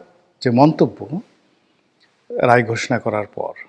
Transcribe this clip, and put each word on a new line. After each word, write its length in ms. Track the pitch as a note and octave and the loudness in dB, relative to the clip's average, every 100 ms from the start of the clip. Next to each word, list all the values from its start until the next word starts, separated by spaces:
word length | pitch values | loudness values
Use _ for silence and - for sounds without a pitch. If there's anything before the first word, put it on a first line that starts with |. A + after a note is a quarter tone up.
| - _ _ _ | -14 _ _ _
যে 100 | C3 | -2
মন্তব্য 720 | A#2 D3 D3+ C#3 - G2+ E3 - _ _ _ _ _ _ _ _ _ _ | 4 4 4 -2 -2 -12 -12 -12 _ _ _ _ _ _ _ _ _ _
রায় 340 | A#3+ B2 A#2+ | -2 4 4
ঘোষণা 340 | A2+ A2+ - A#2 | 2 -4 -4 -4
করার 280 | A#2 G#2+ G2+ | -2 -6 -6
পর 260 | - - - | -10 -10 -12